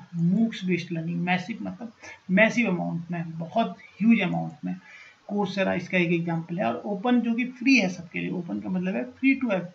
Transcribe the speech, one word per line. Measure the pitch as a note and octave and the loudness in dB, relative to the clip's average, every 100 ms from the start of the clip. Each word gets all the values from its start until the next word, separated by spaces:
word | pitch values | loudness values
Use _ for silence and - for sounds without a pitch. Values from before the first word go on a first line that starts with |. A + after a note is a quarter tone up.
| - E3+ | -8 0
moocs | E3+ G#3 A3+ - | 2 4 2 0
based | F3+ E3+ - | -2 -2 -2
learning | E3+ E3 E3+ | -6 -4 -4
massive, | F3 F3+ - A3 | 0 0 -2 -8
मतलब | G3 F#3 A#3 - - - - | -8 -10 -14 -16 -20 -12 2
massive | F#3 A3 A3+ G#3+ | 4 6 4 2
amount | F3 E3+ E3+ - | 0 -2 -4 -4
में, | E3+ E3+ | -6 -6
बहुत | E3 E3 A3+ A3+ - - - | -8 -4 -2 -2 -4 -14 0
huge | A3 A3+ | 4 6
amount | F3+ E3+ D#3+ - F3+ | 4 -2 -4 -8 -8
में | F#3 - - - _ - | -8 -12 -20 -20 _ -6
Coursera | G3+ G3 G3+ F#3+ | -2 -2 0 0
इसका | F#3+ - F#3 | 0 0 0
एक | E3+ | 2
example | E3+ E3+ E3 E3 F3 | 2 0 -4 -4 -2
है। | A3+ | -2
और | A#3 A3 | -2 -4
open | G3 B3 B3 | -2 2 2
जो | A#3 | 2
कि | A#3 B3 | -2 -4
free | - A#3+ C4 | -2 4 4
है | F#3 | 4
सबके | - - F3 | -4 -8 -6
लिए, | F3 | -4
open | F#3 F3 G#3 | -4 -6 -6
का | G3+ | -4
मतलब | F#3 F#3 A3 | -2 -2 -4
है | B3+ | -6
free | - C4 C4+ | 0 2 2
to | B3 F#3 E3+ | 0 -2 -4